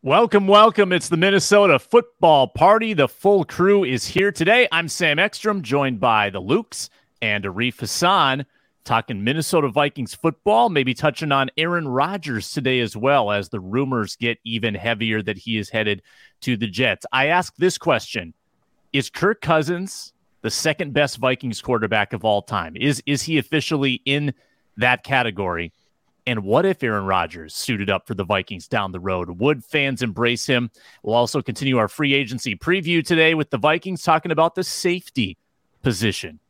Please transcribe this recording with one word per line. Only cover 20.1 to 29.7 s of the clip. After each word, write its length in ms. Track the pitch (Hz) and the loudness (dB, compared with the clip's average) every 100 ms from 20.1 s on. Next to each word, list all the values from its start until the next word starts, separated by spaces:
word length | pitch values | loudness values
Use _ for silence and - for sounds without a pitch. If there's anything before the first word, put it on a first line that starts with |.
| _ _ _ | _ _ _
the 100 | 113 | -6
second 420 | - 160 147 151 | -2 -2 -2 -2
best 220 | 139 143 - | 0 0 0
Vikings 460 | 127 127 127 107 | -2 -2 -6 -8
quarterback 500 | - 120 107 107 98 | -2 0 2 0 0
of 140 | 107 110 | -2 0
all 160 | 101 | 0
time? 340 | - 101 82 82 | -2 -6 -6 -2
Is, 260 | 139 135 - | -2 -2 -2
is 160 | 143 | -4
he 160 | - 156 | 0 -2
officially 640 | - 156 - 151 135 123 | 0 -4 -2 -2 -2 -2
in 300 | - 143 147 - _ _ _ - | -2 -2 -2 -6 _ _ _ -2
that 300 | 123 123 - | 0 0 0
category? 680 | 135 117 92 95 85 85 _ _ _ _ _ - | 0 0 -4 -4 -4 -8 _ _ _ _ _ -6
And 200 | 113 98 | -4 0
what 200 | 123 190 | 2 2
if 160 | 180 | 0
Aaron 240 | 120 104 98 | -2 -2 0
Rodgers 480 | 92 85 85 78 | 0 -2 -8 -14
suited 360 | - - 107 101 | -10 -4 -2 -2
up 180 | 95 - | -2 -4
for 60 | |
the 100 | 101 | -8
Vikings 460 | 90 101 92 92 - | -2 -4 -4 -14 -4
down 240 | 113 98 | -4 -4
the 60 | 90 | -6
road? 400 | 95 90 87 87 | -4 -4 -6 -2
Would 240 | 131 147 | -2 -2
fans 360 | - | -2